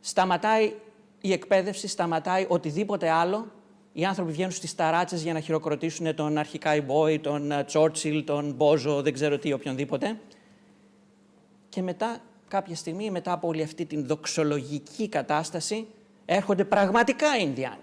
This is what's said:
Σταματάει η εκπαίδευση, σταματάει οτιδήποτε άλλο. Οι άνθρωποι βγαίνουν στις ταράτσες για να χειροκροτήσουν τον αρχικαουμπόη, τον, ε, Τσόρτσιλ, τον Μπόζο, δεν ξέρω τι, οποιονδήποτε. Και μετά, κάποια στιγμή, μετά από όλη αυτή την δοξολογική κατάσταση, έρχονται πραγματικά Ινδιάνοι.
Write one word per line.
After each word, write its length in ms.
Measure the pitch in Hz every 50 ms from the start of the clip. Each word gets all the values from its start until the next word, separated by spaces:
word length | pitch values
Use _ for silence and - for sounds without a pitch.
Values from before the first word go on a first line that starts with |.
Σταματάει 720 | _ - - - 185 185 180 165 - 214 220 220 220 214 214 - - - - _ - _ _ _
η 120 | - 190 190
εκπαίδευση, 560 | 175 - - 202 190 180 196 190 - - 202
σταματάει 580 | - - 180 170 165 160 156 190 180 190 190 -
οτιδήποτε 600 | 175 170 - 160 143 170 208 202 208 180 170 165
άλλο. 400 | 160 165 165 180 190 214 226 220 - - - _ - _ _ _ _
Οι 120 | - 165
άνθρωποι 280 | 190 196 202 185 165 156
βγαίνουν 200 | 147 185 185 180
στις 220 | - - 165 -
ταράτσες 480 | - 175 160 165 170 180 170 180 170 156
για 100 | 170 165
να 80 | 160
χειροκροτήσουν 760 | 151 - 160 160 156 160 147 143 160 165 151 - 165 160 156
τον 240 | 156 151 151 151 151
αρχικαουμπόη, 800 | 151 147 - 156 - 156 151 151 147 135 139 151 160 156 156 151
τον, 320 | 156 147 147 147 143 147
ε, 140 | 147 143 139
Τσόρτσιλ, 600 | 139 - 156 156 160 156 156 - 156 151 156 147
τον 280 | 151 147 147 147 147 139
Μπόζο, 500 | 123 151 147 151 151 120 147 147 143 139
δεν 100 | 151 139
ξέρω 260 | 131 147 151 143 143
τι, 140 | - 151 139
οποιονδήποτε. 680 | 127 - 147 131 131 143 135 - 131 - 202 226 214 - - - - _ _ - _ _ _ _ _ _ _ _ _ _ _ _ _ _ _ _ _ _ _ _ _ _ _
Και 140 | - 190 185
μετά, 380 | 185 175 180 214 233 226 - - - _ _ _ _
κάποια 280 | - 196 196 196 170
στιγμή, 340 | 160 - - 160 185 214 214
μετά 220 | 190 175 175 180 175
από 160 | 165 165 170
όλη 140 | 160 156 156
αυτή 220 | 156 156 - 170
την 220 | 156 151 151 143
δοξολογική 1000 | 127 151 151 151 - - 165 156 147 147 147 127 123 143 147 - - - - 220 202
κατάσταση, 760 | - 151 135 - 151 151 160 160 - 170 160 - 208 220 220 214 - - - _ _ _ _
έρχονται 400 | - 170 196 196 - 202 180 196
πραγματικά 720 | 196 220 208 202 185 196 233 240 - 254 - 302 302 285 240
Ινδιάνοι. 380 | 196 147 135 120 131 123 107 -